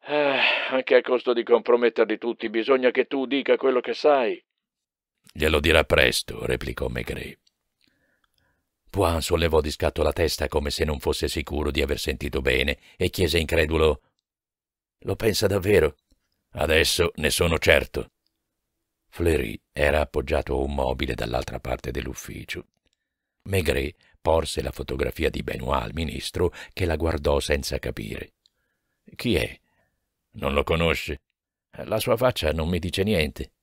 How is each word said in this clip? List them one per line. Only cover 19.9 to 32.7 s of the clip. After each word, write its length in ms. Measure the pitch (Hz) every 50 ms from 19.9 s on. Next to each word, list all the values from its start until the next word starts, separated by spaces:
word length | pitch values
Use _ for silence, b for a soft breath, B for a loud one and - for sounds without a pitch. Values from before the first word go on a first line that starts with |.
| 69 76
appoggiato 540 | 73 - - 76 67 69 73 71 71 - 69
a 100 | 67 67
un 80 | 69
mobile 400 | 71 69 65 64 64 65 71 67
dall'altra 480 | 60 55 58 57 60 64 - - - 60
parte 300 | _ 62 62 60 - 64
dell'ufficio. 760 | 62 64 57 - - - - - - - 80 - - - - _ _ _ _ _ _ _ _ _ _ _ _ _ _ _
Maigret 540 | _ 98 98 95 85 78 67 67 67 73 - b b b b b
porse 400 | _ 80 80 80 78 - - -
la 80 | - 67
fotografia 600 | - - 69 - 65 67 69 60 - - 78 67
di 120 | - 76
Benoît 400 | 65 - - - 64 62 71 67
al 120 | 58 53 52
ministro, 580 | - 82 76 - - - - - 82 90 85 B B B B
che 120 | B - 92
la 100 | 85 80
guardò 460 | 80 82 82 78 76 73 76 71 71
senza 400 | - - 73 69 69 - 73 65
capire. 540 | - 64 58 - 53 53 - - - - _ _ _ _ _ _ _ _ _ _ _ _ _ _ _ - -
"Chi 180 | - - 127 104
è?" 240 | 73 58 - - _ _ _ _ _ _ _ _ _ _ _ _ _ _ _ _
"Non 200 | - - 69 69
lo 80 | 71
conosce?" 600 | 71 - 82 82 85 82 76 - - - 73 - _ _ _ _ _ _ _ _ _ _ _ - 62
"La 120 | 62 98 110
sua 180 | - - 117
faccia 360 | 117 127 127 - - - 76
non 160 | 73 80 80
mi 100 | 82